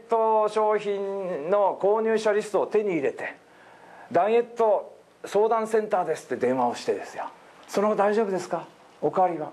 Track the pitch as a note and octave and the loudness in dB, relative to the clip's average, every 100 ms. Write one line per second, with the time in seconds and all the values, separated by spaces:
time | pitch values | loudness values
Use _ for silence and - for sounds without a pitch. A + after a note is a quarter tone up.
0 | - A3+ A3 A3 G#3+ G#3+ G#3+ G#3+ G#3 G3+ | -2 0 4 4 2 2 2 0 -2 -4
1 | G3 G3 F#3+ E3+ D3+ G3+ G3 - F#3+ A3 | -4 -6 -6 -6 0 2 2 2 0 2
2 | A3 A3 A3 G#3 G#3 F#3 B2+ G#3+ G#3 E3+ | 2 0 0 0 0 -2 0 0 0 0
3 | C3 - - - - - - - - - | -2 -4 -12 -12 -20 -20 -20 -20 -20 -20
4 | - D3 G3 A#3 A#3 - A3+ F3+ - - | -4 0 2 2 0 0 2 2 -2 -18
5 | - _ - G3 A3 A#3 G#3+ A3 G#3+ G3+ | -20 _ -4 2 4 4 2 0 0 -2
6 | D#3+ D#3 - A#2+ B2 C3 A#2+ A#2 - G2 | -2 -4 -6 -2 0 2 0 -2 -4 -4
7 | - - - - - - - - G#3 G#3 | -4 -12 -12 -14 -20 -20 -6 -2 0 2
8 | G3+ G#3+ G#3+ F#3 - E3+ D#3 - - - | 2 2 0 -2 -4 -8 -8 -20 -20 -6
9 | D3+ G3 F#3 E3 D3+ | -4 2 0 0 -8